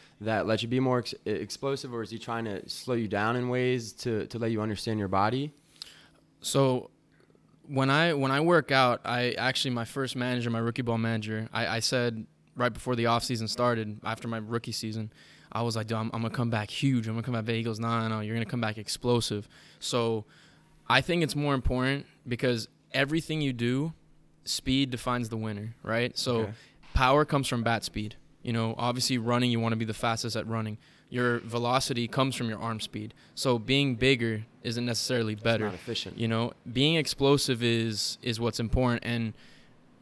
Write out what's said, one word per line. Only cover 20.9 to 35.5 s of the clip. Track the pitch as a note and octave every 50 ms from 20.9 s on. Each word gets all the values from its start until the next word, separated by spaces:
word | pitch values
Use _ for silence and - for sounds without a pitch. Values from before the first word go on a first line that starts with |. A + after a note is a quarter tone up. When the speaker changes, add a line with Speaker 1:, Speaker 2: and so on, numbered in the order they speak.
| A#2+ C3
Speaker 2:
think | C3+ - E3+ F3 E3
it's | C#3 -
more | D3 D3 C#3+ C#3
important | C3 - - B2+ B2+ B2+ C3+ C#3 C#3+ - - _ _ -
because | A#2+ A#2+ A#2 - B2+ A#2+ A2+ G#2 - _ _ _ _ -
everything | C3+ C#3+ C3+ D#3 E3 D#3 - D#3 D#3
you | D3 C3+ B2+
do, | A#2 A#2+ A#2+ B2+ C3+ D3+ E3 D#3+ - _ - - - - _ _ _ -
speed | - - - - C3 C3 C3+ C#3 B2+
defines | B2 A2+ - B2+ B2 B2 A#2+ A2
the | A#2
winner, | A2 A2 A2 G#2+ G2+ G#2 A2+ A#2 -
right? | - - A2 A#2 A#2+ B2 -
So | - - C3 A#2+
Speaker 1:
Okay. | A2+ G2 G2 A2 - - - _ - - - -
Speaker 2:
power | - C3 B2+ C3+ D3+ D3+
comes | - D3+ C#3 C3
from | - B2+ A#2+ A2
bat | A#2 A#2 G#2+ -
speed. | - - A2 G#2 G#2 - - - - - _ -
You | A#2+
know, | A#2 A2+ A2+ A2+ A2+
obviously | - A#2 B2 A#2+ B2+ A#2+ - C3
running, | A#2+ A2 A#2+ A#2+ B2 B2 B2
you | A#2 A2+
wanna | A2+ A2+ A2+
be | A2+ A2+
the | A2 G#2
fastest | - - A#2 A#2 A2+ - A#2 G#2
at | G#2+ -
running. | A2+ A2+ A2+ A2 G#2+ G#2+ - - - - - _ _
Your | - B2 B2 B2 A#2+ A#2
velocity | - A2+ A2+ A#2+ A#2+ A#2+ B2+ C3 - - C3+ A#2 A#2+
comes | A#2 - C3+ C3 C3+ B2
from | - A#2+ A2+
your | A2 -
arm | - A#2 A2+ G#2+
speed. | - - - G#2+ G#2+ A2 - - - - -
So | - - C#3 B2
being | A#2 G#2+ A#2 C3 C#3 C#3+ C#3 B2
bigger | A2 B2+ C3 C#3 A#2 A#2 A2+ A2 G#2+ A2 - - - -
isn't | A#2 A2+ A#2+ A#2+
necessarily | B2 A#2 - - - C3 B2 A2+ G#2+ G#2+
Speaker 1:
It's | G#2 G#2
Speaker 2:
better. | A#2